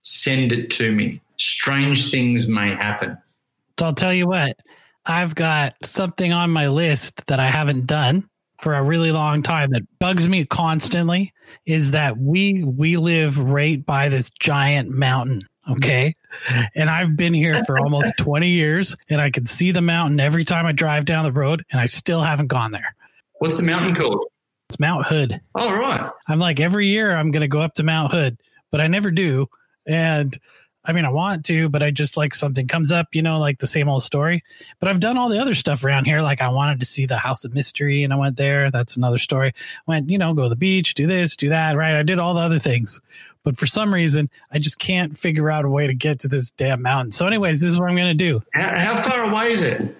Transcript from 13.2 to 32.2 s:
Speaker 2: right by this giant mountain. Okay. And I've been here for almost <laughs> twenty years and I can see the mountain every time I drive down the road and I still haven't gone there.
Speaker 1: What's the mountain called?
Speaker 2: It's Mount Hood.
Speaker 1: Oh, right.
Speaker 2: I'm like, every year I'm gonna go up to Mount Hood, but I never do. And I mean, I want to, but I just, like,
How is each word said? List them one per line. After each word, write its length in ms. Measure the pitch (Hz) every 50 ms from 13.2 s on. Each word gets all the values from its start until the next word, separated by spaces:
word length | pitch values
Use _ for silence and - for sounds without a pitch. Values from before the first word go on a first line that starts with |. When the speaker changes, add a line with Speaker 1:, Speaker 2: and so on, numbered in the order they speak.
| 156 151 135 143
Speaker 2:
right 460 | 131 127 139 143 147 156 160 135 139
by 260 | - 147 139 139 143
this 180 | 135 131 117 - _ -
giant 520 | - - 143 139 139 143 147 143 127 -
mountain. 500 | 135 131 139 131 131 131 120 135 131 104 92 - _ _ _
Okay. 480 | - 127 131 135 123 127 127 131 151 160 _ _ _ - - - - 127 123 117 107 _
And 160 | 156 156 156
I've 260 | 156 165 185 170 156
been 160 | 147 175 170
here 320 | 170 160 151 165 156 160 220
for 140 | - 135 135
almost 340 | 135 143 147 143 143 117 -
<laughs> 40 | -
twenty 320 | - 151 143 147 170 180
years 440 | 175 175 156 151 156 180 196 - - - - _
and 100 | 151 147
I 120 | 147 139
can 160 | 127 143 120
see 240 | 117 - - 170 180
the 80 | 185 180
mountain 400 | 175 170 165 170 170 151 147 147
every 240 | 135 147 151 165 160
time 220 | - 180 165 165
I 60 | 165
drive 340 | 156 143 165 156 147 147 147
down 180 | 147 170 160 156
the 80 | 147
road 320 | 123 147 139 135 160 165 165 _
and 100 | - 131
I 60 | 117
still 340 | - - - - - 175 165
haven't 280 | 156 165 151 143 147 127
gone 220 | 131 127 113 110
there. 240 | 104 101 - - - _ - - _ _ _ _ _ -
Speaker 1:
What's 180 | 151 165 160
the 60 | 165
mountain 320 | 175 165 165 180 180 190 175
called? 320 | - 160 123 101 101 - - _ _ _ _ _ _ _ _
Speaker 2:
It's 100 | - -
Mount 280 | 147 160 175 151 139
Hood. 340 | - 160 156 143 123 - - _ _ _
Speaker 1:
Oh, 180 | - 233 233
right. 380 | 190 214 247 277 185 - - - - - _ -
Speaker 2:
I'm 100 | 156 160
like, 220 | 175 175 156 131
every 280 | 151 175 190 208 202 196
year 280 | 196 214 220 208 180
I'm 140 | 160 151 160
gonna 180 | 143 156 151 143
go 140 | 139 151
up 120 | 160 165 _
to 80 | -
Mount 300 | 156 156 160 160 151 139
Hood, 260 | - 170 147 131 120 - _ _ _ _ _ _
but 120 | - 147
I 60 | 156 160
never 220 | 175 202 208 202
do. 360 | 170 170 190 165 135 131 139 - _ _ _ _ _ _ _
And 520 | 147 156 165 165 165 156 151 143 135 131 - _ _ _ - _ _ _ _
I 120 | _ - 165
mean, 100 | 175 165
I 60 | 143
want 340 | 127 147 175 202 196 165 151
to, 220 | - 170 160 165 156
but 140 | 139 147
I 80 | 147 147
just, 260 | 143 135 151 143 -
like, 180 | 160